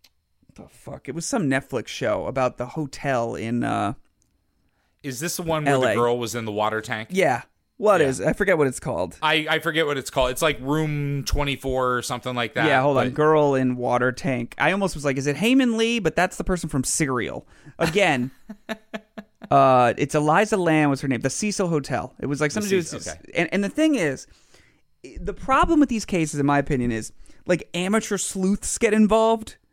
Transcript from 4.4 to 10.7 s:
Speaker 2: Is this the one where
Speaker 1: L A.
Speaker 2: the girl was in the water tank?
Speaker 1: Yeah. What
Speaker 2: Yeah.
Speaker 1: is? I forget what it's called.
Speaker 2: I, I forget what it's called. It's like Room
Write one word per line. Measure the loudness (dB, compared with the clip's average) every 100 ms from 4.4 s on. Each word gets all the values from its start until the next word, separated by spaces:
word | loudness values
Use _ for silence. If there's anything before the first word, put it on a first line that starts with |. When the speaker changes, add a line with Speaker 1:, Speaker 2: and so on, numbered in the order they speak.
| _ _ _ _ _ _
Speaker 2:
Is | -12 -8
this | -6 -6
the |
one | -2 -2
where | 2
Speaker 1:
L | 2
A. | 2
Speaker 2:
the | 2
girl | 2 0
was | -2 -6
in |
the | -4
water | -2 0 -2
tank? | -4 -8 -4
Speaker 1:
Yeah. | 0 2 0 -6 _ _ -2
What | 4 4
Speaker 2:
Yeah. | 4
Speaker 1:
is? | 0
I | -2
forget | 0 2 2
what | 2
it's | -2
called. | -6 -4 -4 -2
Speaker 2:
I, | 0 0 0
I | -2
forget | 0 0 0
what | -2
it's | -4
called. | 0 0
It's | 2
like | -2 -2
Room | -2